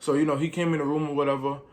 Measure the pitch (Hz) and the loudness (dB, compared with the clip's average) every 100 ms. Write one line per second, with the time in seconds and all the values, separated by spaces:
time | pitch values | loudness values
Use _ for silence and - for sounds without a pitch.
0 | - 143 151 139 160 175 170 160 143 151 | -2 2 2 2 -2 0 0 0 0 0
1 | 151 143 143 135 135 139 - | -2 0 0 0 -2 -6 -10